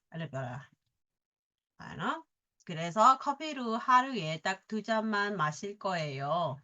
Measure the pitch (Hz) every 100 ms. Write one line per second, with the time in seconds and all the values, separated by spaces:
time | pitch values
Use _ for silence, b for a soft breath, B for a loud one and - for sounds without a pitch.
0 | _ 165 151 131 123 127 - _ _ _
1 | _ _ _ _ _ _ _ - - 135
2 | 202 320 - _ _ _ - 160 170 208
3 | 240 254 - - 311 269 233 220 226 254
4 | 269 240 156 160 190 196 - 220 208 220
5 | 220 202 202 202 151 156 202 208 196 175
6 | 151 135 139 170 160 135